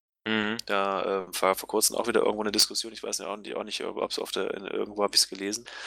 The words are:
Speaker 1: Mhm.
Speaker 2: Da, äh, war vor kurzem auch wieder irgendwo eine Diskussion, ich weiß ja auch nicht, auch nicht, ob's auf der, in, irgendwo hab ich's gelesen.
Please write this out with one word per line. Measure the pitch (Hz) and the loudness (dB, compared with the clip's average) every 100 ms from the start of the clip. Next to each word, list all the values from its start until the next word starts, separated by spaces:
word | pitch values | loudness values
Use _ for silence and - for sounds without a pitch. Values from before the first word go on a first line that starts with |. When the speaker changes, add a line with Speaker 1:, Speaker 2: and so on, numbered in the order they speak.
| _ _ 110 | _ _ 0
Speaker 1:
Mhm. | 110 107 113 - | 2 2 -2 0
Speaker 2:
Da, | 101 98 95 95 98 92 | 2 2 0 0 -2 -2
äh, | 92 | 2
war | 95 | 2
vor | 95 - | 2 2
kurzem | 107 - - | 2 2 2
auch | 113 | 2
wieder | 110 | 4
irgendwo | 104 107 | 4 2
eine | 107 | 0
Diskussion, | 104 - 107 113 | 4 4 2 -6
ich | 110 | -8
weiß | 107 107 | -6 -6
ja | 90 | -4
auch | 107 | -8
nicht, | 101 - | -6 -6
auch | |
nicht, | 107 - | -4 -4
ob's | - 98 - - | -4 -2 -2 -2
auf | - | -4
der, | - 95 - | -2 -2 -2
in, | 98 | -4
irgendwo | 101 104 104 | -4 -4 0
hab | 101 | 2
ich's | - - | 4 2
gelesen. | - 98 113 - - | 0 -4 -4 -8 -12